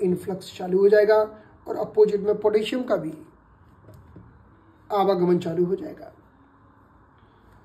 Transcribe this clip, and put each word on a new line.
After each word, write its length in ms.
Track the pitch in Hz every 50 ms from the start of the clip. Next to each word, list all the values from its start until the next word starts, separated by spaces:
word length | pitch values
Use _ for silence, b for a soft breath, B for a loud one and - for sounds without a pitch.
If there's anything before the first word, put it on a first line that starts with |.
| 202
इन्फ्लक्स 540 | 180 175 - - 202 185 180 - - - -
चालू 200 | 185 180 180 196
हो 100 | 196 202
जाएगा 320 | 214 208 208 208 214 214 214 214 B B B B B B - -
और 80 | -
अपोजिट 440 | - - - - 214 208 185 202 196
में 200 | 190 208 208 208
पोटेशियम 420 | - 208 208 220 214 - 262 254 247
का 140 | - 214
भी 160 | 170 156 156 - - - - - - _ _ - _ _ _ - _ - - - - - - - - - - - - - - _ _ _ _ _ _ _ - 214
आवागमन 460 | 202 190 196 196 180 175 175 175 180
चालू 260 | - 165 165 175 180
हो 100 | 175 190
जाएगा। 380 | - - - - - - - - _ - _ _ _ _ _ _ _ _ _ _ _ _ _ _ _ _ _ _ _ _ _ _ _ _ b b b